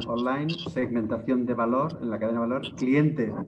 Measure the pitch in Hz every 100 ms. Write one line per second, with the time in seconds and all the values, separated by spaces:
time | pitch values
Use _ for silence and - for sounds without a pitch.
0 | 113 120 123 135 156 160 - 127 123 117
1 | 107 110 135 127 120 117 113 127 156 -
2 | 120 104 110 117 117 131 131 - 127 143
3 | 151 127 107 110